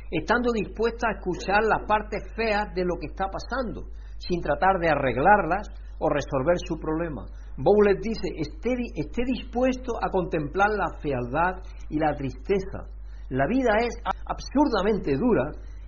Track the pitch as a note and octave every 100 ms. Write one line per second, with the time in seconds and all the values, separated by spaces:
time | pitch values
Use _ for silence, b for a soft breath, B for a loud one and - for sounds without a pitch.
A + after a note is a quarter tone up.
0 | B E3 D#3+ A#3+ A#3+ A3 F3 - A3+ A3+
1 | A#3 G3 F#3 D#3+ - G3+ A3 D#3+ - G#3+
2 | G#3+ G3+ - - A3+ G#3 G3+ E3+ F3+ E3
3 | C#3+ - F#3+ D#3 - B3 A3+ A#2+ - b
4 | b b - F3 E3+ C#3+ F#3+ F#3+ E3 C#3
5 | C3 A#2 E3+ G#3 D#3+ F#3+ - b b b
6 | - C#3+ - C3+ C#3+ F3 F3 D#3 D#3+ D#3
7 | E3+ B2+ - B B - D3 G#3 G3+ F#3+
8 | G#3+ G#3+ E3 - D3+ - A3+ B3+ A#3+ -
9 | - A#3 B3 A#3 - A#3+ C4 B3+ - A3+
10 | F#3 F#3 E3 E3+ C#3+ F3 G3+ G#3 E3 -
11 | D3+ B2+ B2 C#3+ F3+ F3+ B B B D#3
12 | D#3 C#3 C3+ - - G3 - G2 - -
13 | b b b C3 D3 B3+ B3 G#3+ A#3 -
14 | F#3+ - - E3+ - C4+ D4 G#3 G3+ G3+
15 | D#3 C3+ A#3+ E3 D3 - B B